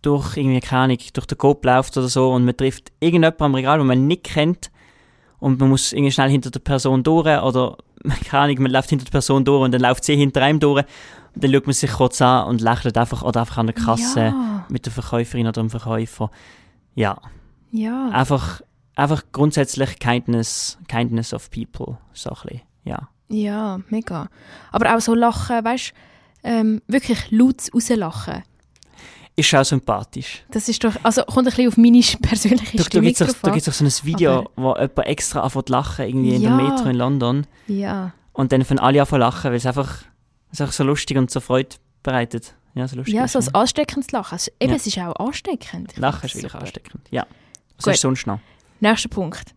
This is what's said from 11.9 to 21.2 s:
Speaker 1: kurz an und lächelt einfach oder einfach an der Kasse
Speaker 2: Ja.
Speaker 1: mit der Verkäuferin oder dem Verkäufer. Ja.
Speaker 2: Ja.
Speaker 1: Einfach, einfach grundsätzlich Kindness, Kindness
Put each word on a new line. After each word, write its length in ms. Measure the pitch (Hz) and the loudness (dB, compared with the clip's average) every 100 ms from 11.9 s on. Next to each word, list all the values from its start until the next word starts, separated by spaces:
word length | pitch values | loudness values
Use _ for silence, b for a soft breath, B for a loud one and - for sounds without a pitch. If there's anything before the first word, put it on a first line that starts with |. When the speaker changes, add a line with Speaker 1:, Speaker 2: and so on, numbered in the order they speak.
Speaker 1:
kurz 300 | - 127 - | 0 0 4
an 260 | 123 127 85 | 4 4 2
und 140 | 120 | 0
lächelt 360 | 113 120 123 117 | 0 0 0 0
einfach 240 | 117 135 | -2 -2
oder 180 | - 117 | -2 -2
einfach 160 | 117 - | -2 -2
an 80 | 113 | -2
der 80 | - | -2
Kasse 440 | 117 160 240 262 | 0 0 0 0
Speaker 2:
Ja. 460 | 113 262 226 208 175 | 0 0 -4 -6 -6
Speaker 1:
mit 160 | 131 - | -8 -6
der 80 | |
Verkäuferin 540 | 117 - 120 120 123 113 | -10 -4 -4 -2 -2 -2
oder 140 | 113 | -2
dem 80 | 110 | -4
Verkäufer. 600 | 117 120 113 113 - 110 b b b b b _ - | -4 -6 -4 -6 -6 -8 b b b b b _ -4
Ja. 220 | 104 92 - b b _ _ | -4 -4 -14 b b _ _
Speaker 2:
Ja. 380 | 220 220 247 269 | -6 -4 -4 -2
Speaker 1:
Einfach, 520 | 131 135 139 85 - - _ _ - | -2 0 0 -2 -10 -20 _ _ -4
einfach 280 | 143 151 - | -2 -2 -4
grundsätzlich 680 | - 151 147 135 - 135 - | 0 2 2 -2 -2 -4 -2
Kindness, 800 | 120 123 120 117 113 - - - - | -2 -2 0 -2 -2 -6 -8 -12 -8
Kindness 460 | 117 120 113 | -4 -2 -4